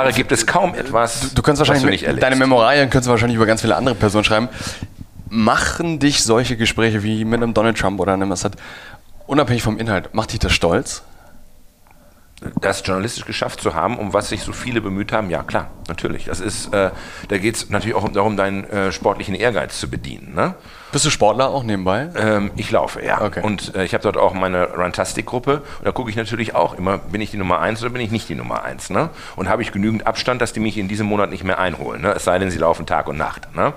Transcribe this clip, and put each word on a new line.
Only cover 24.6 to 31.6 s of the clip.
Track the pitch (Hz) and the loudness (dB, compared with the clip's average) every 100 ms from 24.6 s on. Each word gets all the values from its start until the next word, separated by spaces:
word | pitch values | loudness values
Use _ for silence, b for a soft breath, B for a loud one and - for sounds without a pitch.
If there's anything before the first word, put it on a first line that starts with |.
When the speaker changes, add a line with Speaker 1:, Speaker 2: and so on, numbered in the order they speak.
| 90 - | 0 0
Speaker 1:
Runtastic-Gruppe. | 87 92 95 - 117 123 131 147 B B | -2 0 -4 -4 -4 -4 0 -2 B B
Und | 101 | -4
da | |
gucke | 92 120 | -4 -4
ich | 104 | -4
natürlich | 107 117 110 | -4 -4 -2
auch | - 85 - | 0 0 0
immer, | 92 98 | -2 -2
bin | - 101 | -2 -6
ich | 107 | -4
die | 104 | -4
Nummer | 92 85 | 0 2
eins | 85 110 | 2 -2
oder | 120 | -4
bin | 123 | -4
ich | 110 | -4
nicht | 110 - | -4 -4
die | 71 | -8
Nummer | 60 57 | -6 -6
eins, | 58 65 - | -6 -10 -4
ne? | 95 165 B B B | -2 -2 B B B
Und | 92 | -2
habe | 107 | 0
ich | 107 | -2
genügend | 98 107 107 113 | -2 0 0 -2
Abstand, | - - 127 | -2 -2 0
dass | 117 | -2
die | 113 | -2
mich | 107 101 | -2 -2
in | 95 | -4
diesem | 104 104 | -2 0
Monat | 104 98 | 0 0
nicht | 92 | -2
mehr | 92 | -2
einholen, | 95 | 0